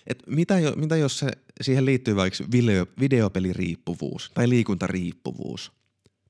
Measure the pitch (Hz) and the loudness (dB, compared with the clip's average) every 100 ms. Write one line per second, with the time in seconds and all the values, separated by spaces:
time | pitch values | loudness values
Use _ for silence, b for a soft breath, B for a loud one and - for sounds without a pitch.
0 | B 123 - 143 175 190 151 - 151 165 | B -10 -4 -2 2 2 2 0 0 2
1 | 139 - 135 - _ - 135 131 135 127 | 0 -2 -4 -6 _ -6 0 2 4 2
2 | 123 98 95 - 78 123 120 95 - - | 2 2 0 -2 0 2 4 2 0 -2
3 | 135 127 101 92 92 90 90 85 - 85 | 2 2 2 0 -2 -2 -4 -6 -8 -6
4 | 73 - - - 120 123 113 90 92 92 | -6 -8 -8 0 2 4 2 -2 -2 -4
5 | 85 - - - - - - _ _ _ | -6 -8 -10 -10 -10 -10 -14 _ _ _
6 | _ _ | _ _